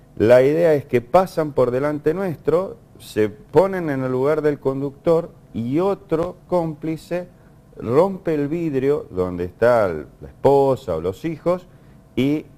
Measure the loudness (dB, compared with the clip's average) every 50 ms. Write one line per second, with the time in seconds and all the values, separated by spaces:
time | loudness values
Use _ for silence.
0 | -20 _ -4 0 4 6 6 6 6 4 2 2 4 4 2 2 0 0 -2 -2
1 | -2 4 2 2 2 2 -2 -4 -4 -2 0 0 0 0 0 -2 -2 -2 -4 -2
2 | -2 -2 -2 -2 -4 -6 -6 -4 -2 0 0 0 -2 -4 -10 -16 -20 _ -20 -20
3 | -20 -8 -2 0 0 0 -2 -10 -20 0 2 4 4 4 0 -4 -4 -4 -4 -4
4 | -4 -4 -2 -2 0 0 0 0 0 -2 -2 0 -4 -4 -4 -4 -6 -8 -10 -4
5 | 0 0 0 0 0 -4 -14 -20 -20 -12 -8 -8 -6 -2 -2 0 0 -2 -2 -4
6 | -6 -4 -4 -4 -4 -6 -8 -14 -8 -2 -2 -2 -2 -2 -6 -8 -8 -8 -8 -8
7 | -8 -8 -8 -8 -8 -10 -18 -20 -20 -20 -20 -20 _ _ -16 -10 -6 0 2 2
8 | 2 2 0 -6 -4 -4 -2 -2 -2 -4 -4 -4 -4 -2 -2 -2 0 0 -2 -2
9 | -4 -8 -4 -4 -4 -2 -2 -6 -6 -8 -4 0 2 4 4 4 2 0 -2 -6
10 | -10 -12 -16 -20 -20 -20 -20 0 2 4 4 4 4 2 0 -2 -4 -6 -6 -4
11 | -4 -4 -6 -4 -8 -8 -8 -4 -4 -4 -4 -4 -6 -18 -20 -20 -20 -20 -20 -20
12 | -20 _ _ -2 0 0 0 -2 -6 -10 -20